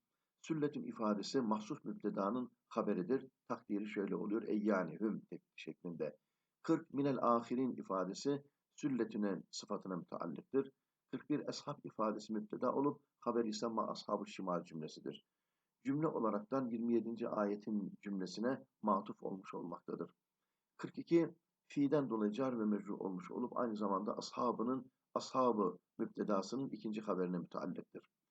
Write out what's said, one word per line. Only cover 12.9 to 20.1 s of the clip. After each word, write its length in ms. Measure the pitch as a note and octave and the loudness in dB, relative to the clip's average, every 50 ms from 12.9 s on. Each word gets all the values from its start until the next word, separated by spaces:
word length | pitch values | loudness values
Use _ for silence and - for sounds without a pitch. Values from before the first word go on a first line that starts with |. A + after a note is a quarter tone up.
| C#3 - _ _ _ _ | 0 -2 _ _ _ _
haber 240 | - A#2+ A2+ A#2+ A2+ | -2 0 2 2 2
ise 220 | G#2+ G#2 - B2 | 2 0 -2 -2
ma 220 | A2+ A2+ A2 G#2 - | 0 0 0 0 0
ashabu 380 | - - - - G#2+ G2+ G#2 | -2 -4 -2 0 0 0 0
şimal 380 | - - - F#2+ F#2 F2 E2+ F2 | -2 -8 -4 -2 0 0 0 -2
cümlesidir. 600 | - - D#2+ D#2 D2+ - - - C#2 - - _ _ _ _ _ _ _ _ _ _ _ _ - | -4 -8 -8 -8 -8 -8 -8 -8 -8 -8 -8 _ _ _ _ _ _ _ _ _ _ _ _ -2
Cümle 220 | B2+ C#3 D3+ D#3+ | 0 0 2 2
olaraktan 600 | D3+ - - A2+ G#2+ G2+ G#2 G#2+ - C3 C3+ C3 A#2 | 2 2 2 2 2 2 0 -2 0 0 0 0 0
yirmi 240 | A#2 A2+ A#2 A#2+ | -2 0 2 4
yedinci 360 | A#2 A2+ G#2+ A2+ A#2 G#2+ A#2 A#2+ | 4 4 2 0 -2 -2 -2 0
ayetin 720 | - - G#2 G2+ G#2 G#2 - A#2+ G#2+ G#2 F#2+ F2+ - - | 2 2 2 2 0 -2 -2 0 0 0 0 -2 -6 -8
cümlesine 640 | - G2+ G2+ F#2+ F#2 F2+ - G#2 G#2+ B2 C3+ C3 - _ _ _ | -8 -4 -4 -2 -4 -4 -2 -2 0 0 0 -2 -6 _ _ _
matuf 400 | - G#2 G2 F#2+ G#2 - A2+ - | 2 2 2 2 2 -4 -8 -8
olmuş 320 | - - F#2+ F#2+ F#2+ - - | -6 -6 -6 -6 -8 -8 -8
olmaktadır. 560 | F#2 - E2+ F2 - _ - - - E2+ - | -8 -6 -8 -8 -8 _ -8 -6 -6 -6 -8